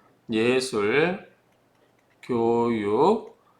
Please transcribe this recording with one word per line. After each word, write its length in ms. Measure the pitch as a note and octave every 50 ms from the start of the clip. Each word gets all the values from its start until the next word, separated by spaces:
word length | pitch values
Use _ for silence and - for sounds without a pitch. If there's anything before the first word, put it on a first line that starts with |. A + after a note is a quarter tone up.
| _ _ _ _ _ -
예술, 1000 | A2+ A2 A2+ A#2+ B2+ C3 C3 - - G#2+ G2+ G#2 A#2+ C#3+ D#3+ F3+ F#3 - - - _ _ _ _ _ _ _ _ _ _ _ _ _ _ _ _ _ _
교육, 1160 | - - B2+ A#2 A#2 A#2 A#2 A#2 A#2 A#2+ A#2 A2 G#2 G2+ G#2+ A#2+ D3+ F#3+ A3+ A#3 - - - _ _ _ _